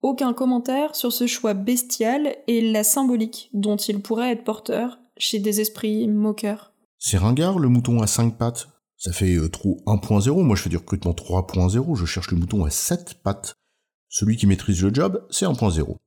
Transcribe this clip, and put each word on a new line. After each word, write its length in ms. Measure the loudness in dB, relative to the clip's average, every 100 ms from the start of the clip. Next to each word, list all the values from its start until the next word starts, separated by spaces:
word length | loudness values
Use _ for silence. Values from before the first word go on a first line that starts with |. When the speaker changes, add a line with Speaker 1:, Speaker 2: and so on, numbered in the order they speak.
Speaker 1:
Aucun 320 | 0 0 -2
commentaire 600 | 0 0 0 0 -2 -2
sur 180 | -4 -4
ce 140 | -2 -2
choix 280 | -2 -2
bestial 840 | -2 0 -2 -2 -4 -2 0 -2 -4 -2
et 140 | 0 2
la 140 | 2
symbolique 640 | 0 0 2 0 -2 -6 -8
dont 220 | -2 0 0
il 260 | -2 -4
pourrait 280 | -2 -2 0
être 140 | -2
porteur 560 | -4 -6 -4 -4 -4 -8 _ -6
chez 240 | -4 0
des 200 | 0 0
esprits 460 | -2 -4 -2 0 2
moqueurs. 640 | 2 2 0 -4 -6 -12 _ _ _
Speaker 2:
C'est 180 | -2 2
ringard, 420 | 4 4 2 2
le 100 | 4
mouton 340 | 4 4 2
à 40 | 2
cinq 300 | 2 0 0
pattes. 320 | -4 -4 -14 _ _ _
Ça 140 | -8
fait, 220 | 0 2
euh, 140 | 2 0
trou 340 | -2 -2 -2 0
un 100 | 0
point 240 | 2 2
zéro, 240 | 4 4
moi 100 | 4
je 80 | 2
fais 60 | 0
du 80 | -4
recrutement 380 | -4 -2 -2
trois 320 | -4 -2 -2 0
point 240 | 2 2
zéro, 260 | 2 0 -2
je 80 |
cherche 260 | -2 -4 -2
le 60 | -2
mouton 280 | 0 0
à 60 | 0
sept 440 | -2 -2 -4 -6 -8
pattes. 300 | -6 -6 -8 -16 _ _ _ _ _
Celui 280 | -2 0 4
qui 100 | 4
maîtrise 360 | 2 0 0
le 120 | 2
job, 320 | 2 0 -2 -6
c'est 160 | -2 0
un 80 |
point 160 | 2 0
zéro. 260 | 0 -2 -6